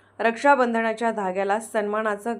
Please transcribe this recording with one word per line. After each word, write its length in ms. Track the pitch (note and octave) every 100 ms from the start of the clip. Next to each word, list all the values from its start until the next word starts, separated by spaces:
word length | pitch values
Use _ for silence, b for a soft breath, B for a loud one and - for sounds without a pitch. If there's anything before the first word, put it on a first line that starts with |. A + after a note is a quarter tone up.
| b -
रक्षाबंधनाच्या 920 | A3+ A3+ C#4+ C#4 A#3+ A3+ A3+ A3 A#3
धाग्याला 480 | G#3+ F#3+ F#3 G3 G#3+
सन्मानाचं 720 | A#3 A3 G#3 G#3+ A3 G3+ A#3 A3+